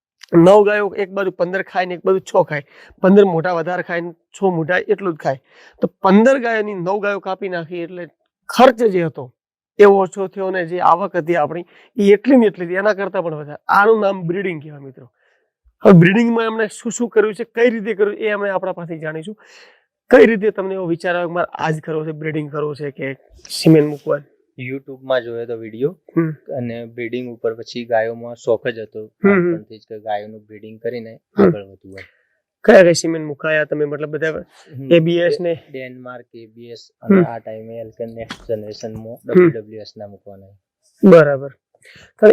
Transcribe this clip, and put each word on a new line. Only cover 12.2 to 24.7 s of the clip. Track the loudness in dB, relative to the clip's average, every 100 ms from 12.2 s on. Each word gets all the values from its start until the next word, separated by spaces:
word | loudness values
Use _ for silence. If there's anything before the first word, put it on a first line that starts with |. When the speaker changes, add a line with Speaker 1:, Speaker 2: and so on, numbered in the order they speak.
| 4 4
Speaker 1:
ને | 4
એટલી | 0 -6
હતી, |
એના | -2 -2
કરતાં | -2 -4 -4
પણ | -6
વધારે. | -8 -12 -16 0
આનું | 2 4 4
નામ | 0 -4
બ્રીડિંગ | -6 -6 -6 -8
કહેવાય | -12 -18
મિત્રો. | -20 -20 -20 _ _ _ _ _ _ _
હવે | 6
બ્રીડિંગમાં | 8 6 4 0 0
એમણે | -2 -4 -6
શું | -6 -10
શું | -6 -2
કર્યું | 0 -2
છે, | -4
કઈ | -10 0 0
રીતે | 0 -6
કર્યું | -2 -2 -2
એ | -6
એમણે | -4 -4
આપણા | -4 -6
પાસેથી | -8 -12 -10
જાણીશું. | -10 -12 -14 -18 _ -20 -20 _ _ _ _
કઈ | 6 6
રીતે | 4 -2
તમને | -4 -6
એવો | -6 -6
વિચાર | -6 -4
આવ્યો | -4 -4
કે |
મારે | -4 -6
આ | -4 -4
જ | -4
કરવો | -6 -8 -8
છે, |
બ્રીડિંગ | -8 -8 -6 -8
કરવું | -8 -8 -8
છે | -12
કે | -10 -10 -10 _ _ -16
સિમેન્ટ | -2 4 4 4
મૂકવા? | -4 -6 -6 -8 _ _ -16
Speaker 2:
YouTube-માં | -12